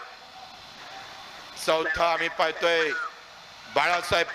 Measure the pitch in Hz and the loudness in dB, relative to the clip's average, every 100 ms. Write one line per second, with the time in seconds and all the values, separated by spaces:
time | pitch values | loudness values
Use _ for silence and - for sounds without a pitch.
0 | - - - - - - - - - - | -8 -16 -20 -18 -18 -18 -18 -18 -16 -16
1 | - - - - - - - 160 165 - | -16 -16 -16 -16 -16 -2 2 4 2 2
2 | 170 160 165 - 160 160 170 165 156 139 | 2 2 0 2 0 2 2 4 2 -2
3 | - - - - - - - 139 156 175 | -6 -10 -18 -20 -20 -20 -2 2 2 2
4 | 170 190 170 | 2 2 2